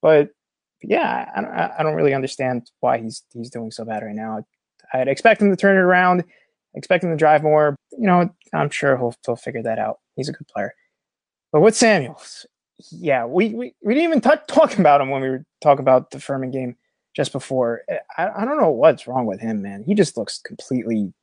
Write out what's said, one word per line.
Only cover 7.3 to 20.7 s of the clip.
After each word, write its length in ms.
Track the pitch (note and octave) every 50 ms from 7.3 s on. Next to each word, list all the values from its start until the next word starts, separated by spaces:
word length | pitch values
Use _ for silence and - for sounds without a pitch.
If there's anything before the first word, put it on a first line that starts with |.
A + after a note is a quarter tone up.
| D#3 D3+ D3+
more. 340 | D#3 D3+ D3+ D3+ D3+ D3 - _ _ -
You 140 | C#4 A#3 G3+
know, 200 | F3+ F3 F3 E3+ _ _ _ _ -
I'm 180 | D#3 D3 D3
sure 260 | - - - C#3+ C3+
he'll, 180 | B2+ B2+ A#2+ A#2 _ _
he'll 120 | - A#2+
figure 260 | A#2 - B2+ B2 A#2+ A2
that 160 | A#2 A2+ A#2
out. 220 | G#2+ A2 A2+ - _ _ _
He's 120 | - B2+ D3+
a 40 | -
good 160 | - D3+ _
player. 260 | _ - G2+ - - _ _ _ _ _ _ _ _ _ _ _ _ _ _ _ -
But 80 | D3+
with 160 | E3 A3 G#3+
Samuels, 720 | - B3 A3+ G#3+ F3+ C3+ A#2+ D#3+ - - - - - - _ _ _ _ _ _ _ - -
yeah, 360 | - E3+ F3 D#3+ C3+ B2+ A#2
we, 240 | A#2 C3 F3+ G#3 A3+
we, 240 | G#3+ A3+ B3 B3 _ _ _
we 120 | G#3 A3+
didn't 140 | C#4+ E4 E4+
even 120 | E4 C#4 -
t-, 80 | - D4+ D4+ - -
talk 300 | - C#4 D#4+ C#4 - -
about 220 | F#3 D3+ C#3+ C#3+
him 100 | C#3 C3
when 120 | C#3 C3+ C3+
we 60 | C3
were 160 | C3 C3 D3+ _ _ _ -
talking 200 | D#3 C#3+ C3 C3
about 280 | C3+ C3 B2+ B2 _
the 80 | - C3+
Furman 320 | - - C#3+ C3+ C3 C3
game 260 | B2+ C3+ C3 B2 A#2+ _ _ _ _ _ _ _ _
just 160 | - D3 -
before. 520 | - C#3+ - - C#3 C3 B2 A#2 A#2 A2+ - - F3+ - - _ -
I, 120 | - E3 G3 - -
I 60 | G#3
don't 140 | A#3+ C#4+ D#4
know 120 | A#3+ E3
what's 360 | C#3+ A2+ C3+ E3 C#3 - -
wrong 200 | - B2 C3 B2
with 140 | A2 G2 F#2+
him, 220 | A2+ A2+ A2+ G#2 F#2+
man. 220 | G2+ G2 G2 G#2+
He 80 | C3+ G#3
just 220 | G#3 F#3 - -
looks 220 | - G#2+ - - -
completely 720 | _ - - - - -